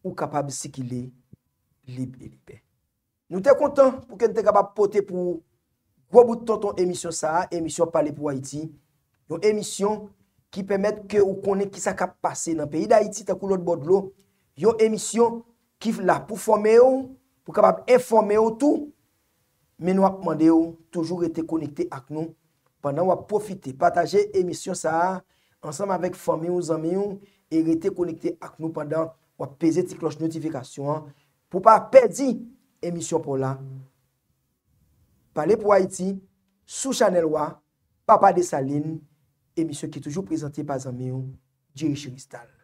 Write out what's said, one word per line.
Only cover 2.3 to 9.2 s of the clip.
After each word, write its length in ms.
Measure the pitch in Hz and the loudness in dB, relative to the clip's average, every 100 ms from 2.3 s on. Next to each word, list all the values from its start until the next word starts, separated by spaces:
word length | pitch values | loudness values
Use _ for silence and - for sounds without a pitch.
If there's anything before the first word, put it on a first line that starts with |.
libè. 260 | _ _ - _ _ _ _ _ _ _ | _ _ -20 _ _ _ _ _ _ _
Nou 140 | 175 | -4
te 80 | 196 269 | 4 4
kontan 400 | 294 285 269 262 - | 4 2 2 0 -14
pouke 240 | 196 226 | -2 0
n 60 | 202 | 2
te 80 | |
kapab 280 | 208 202 196 - | 2 2 2 0
pote 260 | 202 208 | 0 0
pou 160 | 202 180 | -2 -4
ou 220 | 180 165 _ _ _ _ _ _ _ | -4 -6 _ _ _ _ _ _ _
gwo 140 | 220 | 6
bout, 220 | 233 226 - | 6 2 -4
tonton. 300 | 214 202 190 | -4 -4 -2
Emisyon 320 | 180 175 175 | -2 -2 -8
sa 280 | 160 156 160 | -6 -2 -2
a, 20 | 170 | -2
emisyon 340 | 175 160 143 165 | -6 -6 -2 0
ap 80 | 165 | 0
pale 160 | 147 147 | -2 -4
pou 160 | 147 | -6
ayiti, 320 | 135 127 143 160 - _ _ _ _ | -6 -8 -10 -12 -14 _ _ _ _